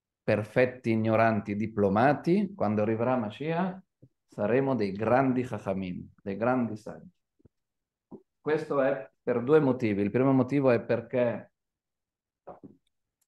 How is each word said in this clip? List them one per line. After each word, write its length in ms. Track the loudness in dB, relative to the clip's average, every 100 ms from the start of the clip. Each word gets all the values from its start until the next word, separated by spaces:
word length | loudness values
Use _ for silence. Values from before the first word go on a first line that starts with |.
| _ _
perfetti 640 | -2 -2 0 2 2 0 -2
ignoranti 640 | 0 2 4 4 2 -4 -6
diplomati. 1000 | -4 0 2 4 4 2 0 0 -2 -4
Quando 260 | -2 0
arriverà 360 | 0 0 0 -2
Mashiach 640 | -4 -8 -6 -2 -4 -6 _ _ -20 _ _
saremo 480 | -6 0 0 0
dei 200 | -2 -2
grandi 500 | -2 2 2 2 0
chachamim, 640 | -4 -6 -6 -4 -6 -8 -14 _
dei 140 | -10 -4
grandi 380 | -2 0 -2 -6
saggi. 340 | -12 -16 -20 _ _ _ _ _ _ _ _ _ _ -20 _ _
Questo 420 | -4 -4 -2 0
è 300 | 0 -2 -8 _
per 220 | -4 -2
due 160 | 4 4
motivi. 420 | 4 0 0 0
Il 80 | 0
primo 220 | 2 4
motivo 400 | 2 2 2 4
è 100 | 2
perché 720 | 0 -4 -2 -2 -2 -2 -12 _ _ _ _ _ _ _ _ _ -20 -20 -20 _ _ _ _ _